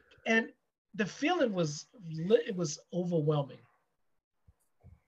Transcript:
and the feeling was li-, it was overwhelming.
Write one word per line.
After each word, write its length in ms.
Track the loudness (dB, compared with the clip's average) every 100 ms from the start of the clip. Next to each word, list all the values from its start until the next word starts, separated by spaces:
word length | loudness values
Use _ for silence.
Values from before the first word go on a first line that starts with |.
| _ -8
and 240 | 2 2 2 -10 _ _ _
the 100 | -4
feeling 480 | -4 0 0 4 2
was 320 | 2 0 -2 -12 -16 -10
li-, 320 | -6 2 2 2
it 80 |
was 240 | -4 -4 -6 _
overwhelming. 680 | -4 0 0 2 0 -2 -12 _ _ _ _ _ _ _ _ _ _ _ _ -20 -20